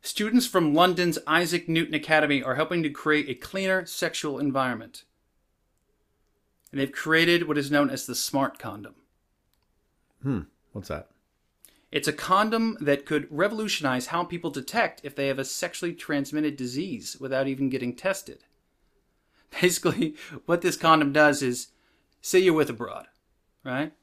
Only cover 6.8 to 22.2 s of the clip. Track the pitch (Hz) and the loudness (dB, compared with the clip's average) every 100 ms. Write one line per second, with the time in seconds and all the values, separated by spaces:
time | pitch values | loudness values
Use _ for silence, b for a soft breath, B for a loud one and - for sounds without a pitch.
6.8 | 139 - 156 160 170 170 165 147 139 147 | -4 -4 2 4 6 4 2 -2 2 2
7.8 | 143 131 - 120 - 139 143 - 117 104 | 2 -2 -6 -6 -2 0 -2 -4 -12 -12
8.8 | 101 - _ _ _ _ _ _ _ _ | -14 -20 _ _ _ _ _ _ _ _
9.8 | _ _ _ _ 139 117 73 _ _ 107 | _ _ _ _ -4 -4 -6 _ _ -16
10.8 | 92 76 - _ _ _ _ _ b b | -10 -10 -10 _ _ _ _ _ b b
11.8 | b 147 151 151 - 190 214 226 226 214 | b -2 -2 -4 2 2 4 2 0 0
12.8 | 143 143 - 151 143 147 202 214 214 - | 0 0 2 -2 -2 -2 0 0 -4 -2
13.8 | 147 127 123 170 170 170 170 139 127 220 | 0 -2 -2 -4 -4 -6 -6 -6 -4 0
14.8 | 214 - 143 143 139 135 131 - 175 - | 0 -2 -12 -4 -2 -2 -4 -4 -6 -4
15.8 | 175 170 - 147 139 151 151 139 123 127 | -8 -8 -4 -4 -2 -2 -2 -2 -6 -6
16.8 | 190 117 - - 135 131 139 131 135 127 | -6 -8 -10 -10 -4 -2 -2 0 -2 -2
17.8 | 123 120 185 196 - - _ _ _ _ | -4 -4 -4 -4 -8 -20 _ _ _ _
18.8 | _ _ _ _ _ _ _ - 180 175 | _ _ _ _ _ _ _ 0 2 2
19.8 | 180 180 160 151 B 151 - 170 175 - | -2 0 -4 -4 B -14 -2 0 0 0
20.8 | 165 160 143 143 151 139 127 123 - _ | 4 4 4 6 6 6 0 -2 -8 _
21.8 | _ _ _ _ | _ _ _ _